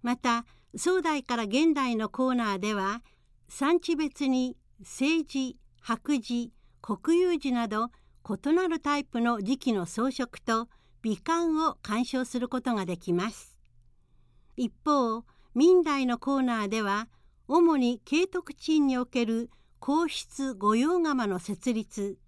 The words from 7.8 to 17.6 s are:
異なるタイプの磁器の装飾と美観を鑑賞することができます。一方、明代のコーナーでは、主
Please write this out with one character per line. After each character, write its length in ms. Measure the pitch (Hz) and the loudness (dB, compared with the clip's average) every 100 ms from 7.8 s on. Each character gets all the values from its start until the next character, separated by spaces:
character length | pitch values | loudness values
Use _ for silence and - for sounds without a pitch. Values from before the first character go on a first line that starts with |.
| 233 - _ _ | -4 -8 _ _
異 300 | - 202 285 | -8 -4 2
な 140 | 330 370 | 2 2
る 120 | 330 | -2
タ 200 | 294 285 | 0 -2
イ 60 | 285 | -2
プ 160 | 240 | 0
の 180 | 233 233 | 0 0
磁 180 | 202 269 | -2 -2
器 160 | 262 | 0
の 120 | 214 170 | 0 -2
装 260 | - 254 | -2 -2
飾 160 | 262 247 - - | -2 -8 -6 -2
と 240 | 226 233 _ _ _ | -2 -2 _ _ _
美 160 | 226 202 | -6 -4
観 400 | - 330 339 311 | -2 0 2 0
を 200 | 320 - | 0 -4
鑑 240 | - 220 247 | -6 -4 -2
賞 200 | 262 247 | -2 -2
す 140 | 247 | -4
る 80 | 247 | -4
こ 140 | 254 | -4
と 120 | 247 | -2
が 120 | 220 185 | -2 -2
で 120 | 175 | -6
き 140 | - | -2
ま 180 | 175 208 | -2 -2
す。 260 | - - - _ _ - _ _ _ _ _ _ - | -8 -20 -20 _ _ -20 _ _ _ _ _ _ -6
一 160 | 247 - - | -6 -4 2
方、 380 | 285 240 226 - _ _ | 2 2 -2 -8 _ _
明 300 | 240 320 359 | 4 8 8
代 220 | 320 277 262 | 6 2 2
の 120 | 240 | 0
コ 200 | 269 277 | 0 0
ー 40 | |
ナ 240 | 254 233 202 | 2 0 -2
ー 40 | |
で 120 | 220 | -2
は、 280 | 208 202 226 _ - _ - | 0 -2 -4 _ -20 _ 0
主 300 | 302 | 4